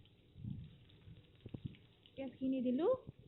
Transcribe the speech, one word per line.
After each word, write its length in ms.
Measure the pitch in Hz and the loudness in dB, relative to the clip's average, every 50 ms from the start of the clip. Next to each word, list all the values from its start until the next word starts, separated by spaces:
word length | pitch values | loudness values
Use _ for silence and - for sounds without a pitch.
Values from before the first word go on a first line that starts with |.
| - - - - - - - - - - - - - - - - - - - - - - - - - - - - - - - - - - - - - - - - - | -20 -20 -20 -20 -20 -20 -16 -10 -8 -8 -6 -8 -10 -12 -14 -18 -20 -20 -20 -20 -20 -20 -20 -20 -20 -20 -20 -18 -12 -10 -8 -8 -8 -10 -10 -12 -18 -20 -20 -20 -20
পিঁয়াজখিনি 520 | - - - 269 262 - - 262 262 269 269 | -14 -10 -8 -8 -6 -4 0 2 2 4 4
দিলোঁ। 320 | 233 254 247 262 320 427 523 - - - - - - | 4 4 4 6 6 4 4 4 0 -6 -14 -14 -18